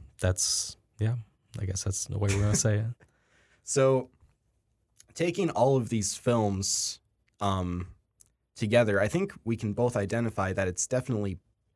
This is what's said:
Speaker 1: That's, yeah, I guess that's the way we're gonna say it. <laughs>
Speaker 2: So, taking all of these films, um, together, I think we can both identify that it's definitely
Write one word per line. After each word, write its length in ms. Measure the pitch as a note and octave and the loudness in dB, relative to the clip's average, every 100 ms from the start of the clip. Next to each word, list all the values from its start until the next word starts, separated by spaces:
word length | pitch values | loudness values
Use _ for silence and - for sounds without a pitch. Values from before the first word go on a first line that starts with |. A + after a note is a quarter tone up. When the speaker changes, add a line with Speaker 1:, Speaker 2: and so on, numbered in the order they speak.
| - - | -20 -4
Speaker 1:
That's, 560 | F#2 F2+ - - - - _ _ | -2 0 0 -2 -4 -10 _ _
yeah, 160 | G#2+ A#2+ A2 _ _ - | -2 -2 -8 _ _ -8
I 60 | |
guess 200 | F#2+ F#2+ | -6 -4
that's 220 | - F#2+ - | -4 -4 -6
the 120 | F#2+ | -2
way 100 | G2+ | 0
we're 60 | G2 | 2
gonna 140 | G#2 G#2 | 2 2
say 220 | A2+ G#2 | 2 0
it. 80 | A2 | -2
<laughs> 720 | - _ _ _ _ _ _ | -8 _ _ _ _ _ _
Speaker 2:
So, 440 | - C#3+ C3+ C3 - _ _ _ _ _ _ _ _ _ - | -4 2 4 4 0 _ _ _ _ _ _ _ _ _ -20
taking 360 | - E3+ E3+ F3 | -4 -2 0 0
all 260 | - B2+ C3+ | 2 4 4
of 120 | A2 | 2
these 260 | A#2 G2 | -2 -2
films, 880 | - - A#2+ G#2 F#2+ G2 - - - _ _ _ _ | -2 0 2 2 0 -2 -2 -4 -8 _ _ _ _
um, 480 | G2+ F#2+ F2+ F2 F2+ - _ _ - _ _ - | -2 0 -2 -4 -8 -14 _ _ -20 _ _ -6
together, 440 | G#2+ A#2+ A2+ G2 | 2 4 6 4
I 80 | G#2 | 2
think 240 | F3 G3 - | 0 -2 -4
we 120 | A2 A2+ | -6 -4
can 160 | G#2+ | -2
both 240 | G2+ A#2+ A#2 | 0 0 0
identify 560 | G2 A2+ A#2 G#2+ F#2+ | -2 -2 -2 -2 -2
that 160 | F#2+ F#2+ | 0 -2
it's 180 | F2+ - | -2 -2
definitely 520 | B2+ C3 A2 G2+ F#2 - _ _ | -2 -2 -2 -2 -6 -12 _ _